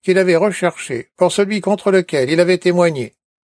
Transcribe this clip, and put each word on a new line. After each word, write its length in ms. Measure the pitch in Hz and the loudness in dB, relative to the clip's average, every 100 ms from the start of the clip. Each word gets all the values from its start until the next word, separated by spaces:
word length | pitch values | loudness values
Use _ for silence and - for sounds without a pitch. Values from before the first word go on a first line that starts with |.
qu'il 140 | - 185 | 0 2
avait 180 | 185 165 | 2 2
recherchée 760 | 208 175 175 - - 123 - _ | 0 0 -4 -4 -10 -10 -10 _
pour 160 | 180 | 0
celui 300 | - 202 208 | 0 -2 -2
contre 300 | 185 196 - | -2 -2 0
lequel 400 | 190 175 151 127 | 0 0 -2 0
il 80 | 160 | 2
avait 180 | 175 180 | 2 2
témoigné. 560 | 180 175 170 147 110 - _ _ _ | 0 2 0 -2 -10 -12 _ _ _